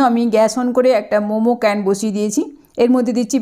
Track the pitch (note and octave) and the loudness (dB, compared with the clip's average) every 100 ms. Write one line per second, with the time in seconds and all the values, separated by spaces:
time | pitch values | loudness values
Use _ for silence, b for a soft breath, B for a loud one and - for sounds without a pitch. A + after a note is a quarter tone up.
0 | B3+ A#3 A#3 G#3+ A3 B3+ B3 B3+ B3+ A3 | 4 2 0 2 2 0 -2 2 2 2
1 | G#3+ G#3 G#3 A3 A#3 A#3+ G#3+ G#3 G3 G3 | 0 -2 -2 0 0 0 0 0 -2 -2
2 | A3 G3+ G#3 D4 D#4+ B B - A#3+ B3+ | -2 -4 -2 -2 -6 B B -2 2 2
3 | A#3+ A#3 A#3+ C4+ | 0 -2 -2 -2